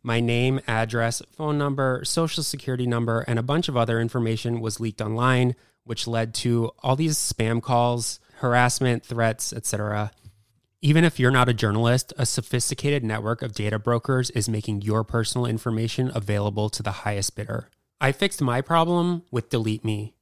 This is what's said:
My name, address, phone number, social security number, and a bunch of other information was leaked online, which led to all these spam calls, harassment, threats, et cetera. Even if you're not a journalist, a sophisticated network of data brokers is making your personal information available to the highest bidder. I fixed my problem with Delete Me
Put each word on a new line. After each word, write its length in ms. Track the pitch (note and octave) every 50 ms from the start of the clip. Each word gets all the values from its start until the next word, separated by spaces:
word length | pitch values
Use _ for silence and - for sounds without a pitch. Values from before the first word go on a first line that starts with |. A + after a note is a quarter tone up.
| -
My 160 | B2 A2+ A#2
name, 420 | A#2+ A#2 A#2+ A#2 B2 C3 C3+ C3 -
address, 540 | - A2+ A2+ A2+ A2+ A#2 A#2 A2+ A#2 A#2 - - _ _
phone 220 | - D#3 D3+ D3
number, 460 | D3 C#3+ C#3+ C#3 C#3 C3+ C3 B2+ B2 -
social 380 | - - E3+ E3 D#3+ - E3+ D3
security 420 | - - C3+ - C3+ B2+ B2 B2+
number, 360 | B2 A#2+ A#2 A#2 A2+ A2+ A2+ -
and 120 | - A#2+ A#2
a 40 | A#2
bunch 240 | B2+ C#3+ E3 F3
of 80 | - C3+
other 240 | B2 A#2 A2 A2+ A2+
information 640 | A#2 A2+ - B2+ A#2 A2+ A2+ A2 - A#2+ A#2+ A#2
was 180 | A2+ A2+ G#2+ -
leaked 220 | A#2 A2+ G#2 -
online, 540 | A2 G#2 A2 A#2 A#2+ C3 B2+ B2 B2+ B2 A#2+ _ _ _ _ _ _
which 240 | - A#2 - -
led 280 | A#2+ A#2 A2+ A2+ A2+ A2
to 360 | - - B2 A#2 A#2 A#2 - - _ -
all 120 | B2+ C3+
these 220 | C#3 D#3+ D#3 D3+
spam 420 | - - - - - A2 A2 A#2 A#2
calls, 600 | - - B2+ A#2+ A#2+ A#2+ A#2+ A#2+ A2+ - - - _ _ _
harassment, 680 | - - B2 A#2+ B2 B2 B2 - - C3+ B2+ A#2+ A2 -
threats, 480 | - A#2+ A#2 A#2 A2+ A2 - - -
et 140 | - A#2 -
cetera. 460 | - - G#2 G#2 G#2 G#2+ G#2 G#2+ G#2 _ _ _ - _ _ _ _ _ _ _ _ _ _
Even 220 | - C#3+ D3+ D#3+ E3+
if 160 | E3 - -
you're 120 | B2 B2
not 180 | C3+ C3 B2 A#2+
a 40 | A#2+
journalist, 600 | G#2+ - G#2+ G#2 G#2+ A#2 A#2 B2 C3+ - - -
a 80 | - B2
sophisticated 760 | - - - A2 - - B2 - - C#3+ - - C#3+ C#3+ C#3+ B2
network 380 | A2 G#2+ A2 G#2+ A2 A#2 -
of 120 | C3+ A#2+ G#2
data 260 | - G#2 G#2 G#2+ G#2+
brokers 500 | G#2+ B2 A#2+ A#2 - - C3 B2+ B2 -
is 180 | - A#2+ G#2
making 360 | - A2 G#2+ - - G#2 G2+ G2+
your 200 | G#2+ G#2+ A2 A2
personal 440 | - - A#2 A2 - - B2 A#2+
information 640 | A#2 A2 A2 - B2 A2+ A2 A2+ A2+ - - B2+ B2+ -
available 560 | A#2+ G2+ G2 G#2 G2+ G2+ G#2 G2+ G#2+ G#2 G#2+
to 140 | - - A2
the 80 | G#2
highest 440 | F#2+ - - G#2 G#2 G2+ G2 - _
bidder. 320 | - G#2 - - - - _ _ _ _ _ _ _
I 120 | C#3 C3+
fixed 320 | C#3 - G3+ G3 - - D3
my 180 | B2+ A#2+ B2+
problem 640 | C#3 - E3 E3 E3 E3+ F3 F3 E3+ F3+ F3 E3+ F3 _
with 180 | - A#2+ - _
Delete 340 | - A#2 A2 A2 A2 G#2+ -
Me 300 | A2 G#2+ G#2 G#2 A2 _ _